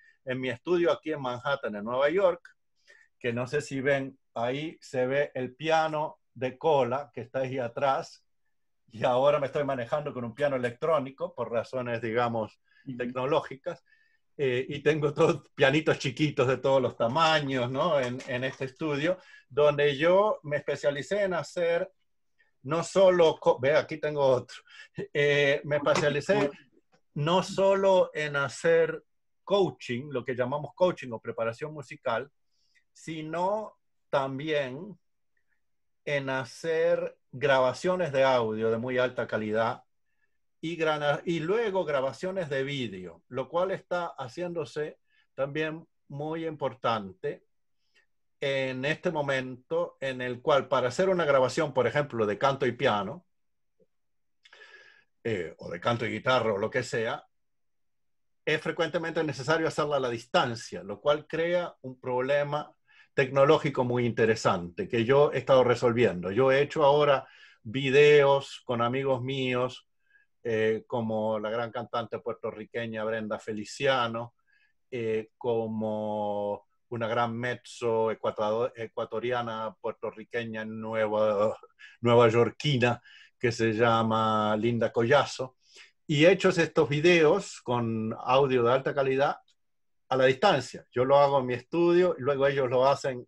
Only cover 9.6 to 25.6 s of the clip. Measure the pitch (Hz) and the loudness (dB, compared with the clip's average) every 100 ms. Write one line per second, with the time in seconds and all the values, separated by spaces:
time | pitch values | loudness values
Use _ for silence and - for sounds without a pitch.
9.6 | 139 135 117 151 147 123 117 113 143 131 | -2 -4 -4 -4 -4 -8 -10 -2 -2 0
10.6 | 123 120 160 156 135 135 175 - 113 117 | -4 -4 0 0 -2 -8 -10 -6 -4 -4
11.6 | 107 127 123 117 117 113 120 117 107 - | -4 -6 -6 -4 -2 0 0 -2 -6 -10
12.6 | _ _ 135 120 123 127 131 151 - 131 | _ _ -14 -8 -6 -4 0 -2 -2 -10
13.6 | 175 165 _ _ _ _ _ - 135 123 | -12 -12 _ _ _ _ _ -4 -2 -2
14.6 | 131 143 147 156 147 147 156 147 - - | -4 -2 0 2 0 2 2 2 -6 2
15.6 | 135 151 156 139 143 120 151 - 127 127 | 4 4 2 0 -2 -2 -2 2 0 2
16.6 | 139 135 120 - 117 143 160 156 139 135 | 2 2 2 0 -2 2 4 2 0 -2
17.6 | 123 131 170 147 123 127 - 123 135 - | -2 -2 0 0 0 -6 -6 -6 -6 -6
18.6 | 131 - 160 143 160 185 - - _ 131 | -10 -6 -4 -2 -2 -4 -8 -20 _ 4
19.6 | 147 143 147 135 165 185 214 190 143 143 | 4 4 0 2 4 4 4 0 -4 -6
20.6 | - 143 147 143 - 202 196 170 139 180 | -4 -2 -2 -2 -4 -2 -2 -2 -6 -4
21.6 | 170 170 185 _ _ _ _ _ _ _ | -2 0 -4 _ _ _ _ _ _ _
22.6 | 131 160 165 180 190 180 160 151 127 123 | -4 -4 -2 4 6 8 4 4 2 2
23.6 | 131 151 - 156 151 151 135 123 120 - | 4 2 2 -4 -4 0 2 2 -2 -16
24.6 | - - - - - 151 143 143 143 139 | -20 -20 -16 -12 -6 0 2 4 2 2